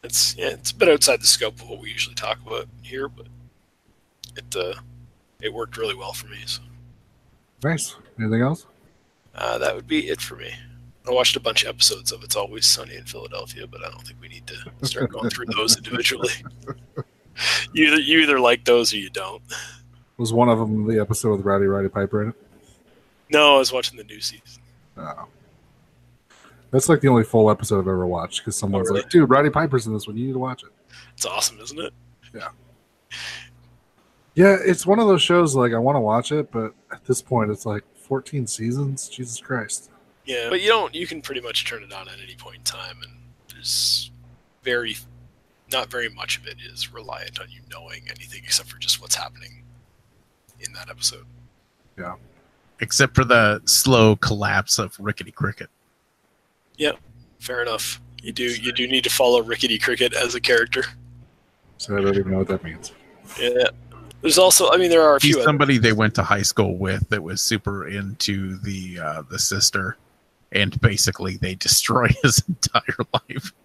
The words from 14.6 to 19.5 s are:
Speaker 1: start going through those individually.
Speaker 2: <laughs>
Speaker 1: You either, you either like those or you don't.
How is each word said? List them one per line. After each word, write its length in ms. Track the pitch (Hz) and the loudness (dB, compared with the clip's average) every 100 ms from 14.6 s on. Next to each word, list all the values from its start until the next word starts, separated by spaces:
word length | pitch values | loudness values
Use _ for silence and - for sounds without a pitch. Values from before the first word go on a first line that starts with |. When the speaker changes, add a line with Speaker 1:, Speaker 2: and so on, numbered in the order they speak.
| - - 135 | -18 -10 -8
Speaker 1:
start 240 | - 117 | -6 -6
going 160 | 117 113 | -6 -8
through 160 | - 123 107 | -6 -6 -4
those 200 | 110 113 | 0 0
individually. 540 | 117 120 117 135 123 - - - - | -2 -4 -4 -2 -4 -6 -12 -18 -18
Speaker 2:
<laughs> 380 | - - - - _ _ - - - - | -18 -16 -16 -16 _ _ -6 -2 -2 -2
Speaker 1:
You 140 | 160 156 | 2 4
either, 140 | 156 | 4
you 180 | 139 160 | 4 4
either 180 | 151 135 | 4 4
like 240 | 120 120 120 | 4 2 4
those 260 | 120 110 | 4 4
or 40 | 107 | -4
you 100 | 95 | -8
don't. 320 | - 95 101 - | -10 -10 -12 -14